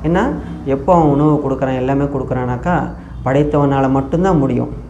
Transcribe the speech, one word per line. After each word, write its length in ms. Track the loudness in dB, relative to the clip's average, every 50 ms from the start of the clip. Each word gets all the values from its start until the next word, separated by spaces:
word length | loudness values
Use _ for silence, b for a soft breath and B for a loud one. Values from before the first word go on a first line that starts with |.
| 0
ஏன்னா 180 | 2 2 2 0 0 -4 B B B B B -4
எப்போ 240 | -2 -2 -2 2 4
அவன் 200 | 4 4 6 4 4
உணவு 200 | 4 4 4 2 2
கொடுக்குறான், 420 | 0 -2 -2 -2 -2 -2 -2 -2
எல்லாமே 260 | 0 0 0 0 0
கொடுக்குறானாக்கா 720 | 0 -2 -4 -4 -4 -4 -4 -2 -4 -4 -4 -2 0 0 0 -2 -4 -8 B B B B B
படைத்தவனால 640 | -4 0 2 2 2 2 2 2 2 2 2 2 2 2
மட்டும்தான் 500 | 0 0 0 0 -2 0 2 2 2 2
முடியும். 300 | 2 0 0 -2 -2 -4 -8 -12 -12